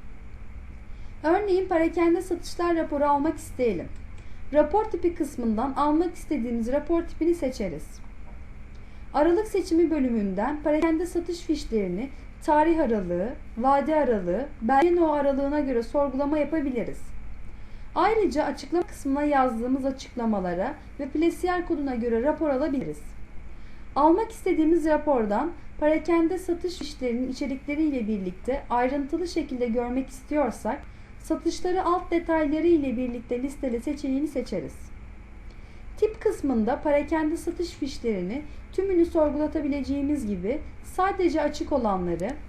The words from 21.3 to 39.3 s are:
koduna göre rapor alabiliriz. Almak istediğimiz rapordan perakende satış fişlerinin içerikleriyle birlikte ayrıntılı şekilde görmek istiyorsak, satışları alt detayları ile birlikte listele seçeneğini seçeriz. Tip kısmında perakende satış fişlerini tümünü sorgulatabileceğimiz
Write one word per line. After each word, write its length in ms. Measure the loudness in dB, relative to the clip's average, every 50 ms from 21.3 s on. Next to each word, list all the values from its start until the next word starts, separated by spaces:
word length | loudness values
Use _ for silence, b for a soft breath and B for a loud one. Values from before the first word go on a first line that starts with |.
| 2 2 0 0 0 0 0
koduna 280 | 0 -2 -2 -2 -2 -2
göre 280 | -2 0 2 2 2
rapor 280 | 2 2 2 2 2 0
alabiliriz. 500 | 2 2 0 0 0 -2 -2 -4 -6 -8 -10 -12 -10 -10 -10 -10 -10 -10 -10 B B B B B B B B B 2
Almak 340 | 6 6 6 6 6 2 -2
istediğimiz 560 | -6 -4 0 2 2 4 4 6 4 4 4
rapordan 640 | 4 2 4 4 2 2 4 2 2 2 0 0 -2 B B B B B 0
perakende 580 | 2 4 4 2 2 2 4 4 4 2 0 -2
satış 400 | -2 -2 -2 -2 -2 -6 -6 -6
fişlerinin 540 | -8 -10 -6 -4 -2 -2 -2 -2 -2 -4
içerikleriyle 760 | -4 -4 -4 -4 -4 -6 -6 -4 0 0 2 2 2 0 0 0
birlikte 540 | -2 -2 -2 -6 -8 -6 -4 -2 -2 -2 -2 -2
ayrıntılı 580 | 0 2 2 2 0 -2 -2 -2 -2 -2 -2 -2
şekilde 380 | -4 -4 -4 -4 -4 -2 -2
görmek 420 | 0 0 0 -2 -2 -2 -4 -4 -6
istiyorsak, 760 | -8 -14 -8 -2 0 0 0 0 -2 -4 -4 -6 -6 -6 B B B B B B B -10
satışları 640 | -6 -4 -4 -2 -2 -2 -2 -2 0 0 0 2 2
alt 260 | 2 2 0 0 0
detayları 560 | -2 0 0 2 2 2 2 2 2 2 4
ile 300 | 4 4 4 4 0 -2
birlikte 460 | -2 -2 -4 -4 -6 -6 -4 -4 -2
listele 380 | -4 -4 -4 -4 -4 -2 -2 -2
seçeneğini 480 | -2 -4 -4 -4 -2 -2 0 0 -2 -2
seçeriz. 460 | -2 -4 -4 -4 -4 -6 -6 -6 -10 -12 -14 -14 -14 -14 -14 -14 -16 -16 -16 -16 -16 -16 B B B B B B B B B B -2
Tip 240 | 0 0 0 0 0
kısmında 600 | -2 -2 -2 0 0 0 2 2 2 2 0 0
perakende 560 | 2 2 2 2 2 2 0 0 2 0 0
satış 340 | -2 -4 -4 -4 -4 -4 -6
fişlerini 720 | -6 -6 -6 -6 -6 -4 -2 -2 0 0 -2 -2 -4 -6 -6 B B B B B
tümünü 340 | -4 -2 0 2 4 4 4
sorgulatabileceğimiz 1200 | 4 4 4 4 4